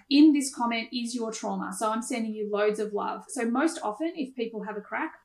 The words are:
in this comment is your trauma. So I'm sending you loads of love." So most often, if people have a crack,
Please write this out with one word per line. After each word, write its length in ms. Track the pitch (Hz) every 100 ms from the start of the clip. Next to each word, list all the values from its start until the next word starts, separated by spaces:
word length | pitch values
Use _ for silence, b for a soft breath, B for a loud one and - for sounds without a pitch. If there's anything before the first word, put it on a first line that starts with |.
| -
in 220 | 277 311
this 220 | 285 269
comment 340 | - 233 233 226
is 220 | 247 233
your 180 | 240 220
trauma. 400 | 214 220 190 185 190
So 120 | 220
I'm 120 | 226
sending 320 | 233 240 220
you 160 | 214 208
loads 300 | 202 214 208
of 120 | 208
love." 320 | 202 190 - -
So 200 | 269 233
most 280 | 247 320 -
often, 300 | - - 320 349
if 180 | 254
people 280 | - 226 220
have 120 | 190 208
a 40 |
crack, 320 | 208 226 311 -